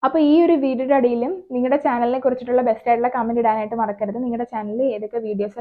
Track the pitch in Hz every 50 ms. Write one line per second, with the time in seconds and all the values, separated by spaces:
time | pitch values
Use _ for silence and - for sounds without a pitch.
0 | - 277 330 320 302 294 302 339 339 330 339 285 277 262 262 240 262 262 277 277
1 | 240 247 240 233 240 294 381 370 - - 254 247 247 254 277 294 294 294 240 240
2 | 240 240 254 262 262 262 254 254 240 247 247 254 240 233 220 226 - 240 233 233
3 | 240 247 247 247 226 226 233 240 226 226 220 220 214 214 233 233 226 208 202 202
4 | 214 202 202 240 254 240 233 233 240 - 240 220 208 208 214 240 269 269 214 208
5 | 214 214 240 233 226 214 208 196 202 208 208 240